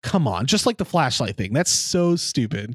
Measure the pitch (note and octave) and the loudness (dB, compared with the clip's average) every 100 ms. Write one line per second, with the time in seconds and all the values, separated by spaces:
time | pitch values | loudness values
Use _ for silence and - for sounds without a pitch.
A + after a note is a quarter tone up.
0 | - G3 D3 F2+ C3 G#3+ - A#3 F3 F3 | 0 0 2 0 0 2 2 0 0 2
1 | C3+ - A#2 G2+ F#2+ B2 F3+ - - F3+ | 2 0 -4 -4 -2 0 0 0 0 0
2 | F3 E3+ - - A2 G#2+ G#2+ | 2 0 0 -2 -2 -4 -8